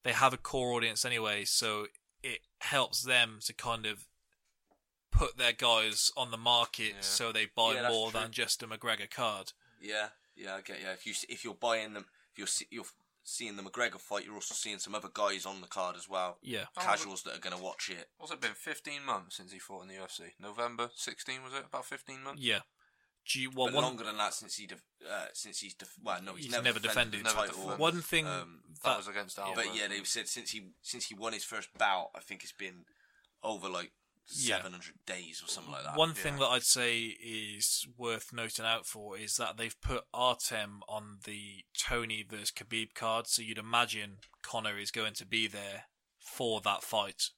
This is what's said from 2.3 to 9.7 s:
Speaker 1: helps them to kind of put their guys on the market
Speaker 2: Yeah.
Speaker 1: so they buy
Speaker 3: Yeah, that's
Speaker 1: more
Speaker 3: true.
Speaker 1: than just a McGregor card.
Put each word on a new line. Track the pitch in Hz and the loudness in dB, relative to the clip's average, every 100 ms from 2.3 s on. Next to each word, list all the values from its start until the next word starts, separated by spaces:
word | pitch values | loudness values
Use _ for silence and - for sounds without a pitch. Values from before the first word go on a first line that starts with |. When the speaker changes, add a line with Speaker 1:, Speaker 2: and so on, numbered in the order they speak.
| 113 _ _ | -6 _ _
Speaker 1:
helps | - 143 120 - | 2 4 4 0
them | 127 127 113 110 - | 6 6 6 2 -6
to | |
kind | - 120 113 | -4 -2 -2
of | 107 101 - _ _ _ _ _ _ _ _ _ _ | -2 -6 -12 _ _ _ _ _ _ _ _ _ _
put | - 135 127 | 6 6 4
their | 120 | 2
guys | 117 123 113 110 104 - - | 6 6 8 6 4 4 2
on | 123 | -2
the | 113 | 2
market | 117 120 117 - 110 | 6 6 6 0 -4
Speaker 2:
Yeah. | 101 | -2
Speaker 1:
so | 98 - 117 | 0 2 2
they | 110 107 | 2 2
buy | - 113 | 4 4
Speaker 3:
Yeah, | 110 | 6
that's | 120 | 4
Speaker 1:
more | 113 113 | 4 2
Speaker 3:
true. | 110 | 0
Speaker 1:
than | 113 | -2
just | 113 113 - | -2 0 0
a | 113 | -2
McGregor | 110 120 110 101 | -4 -2 -2 -2
card. | - 117 101 95 - _ | 0 0 0 -8 -14 _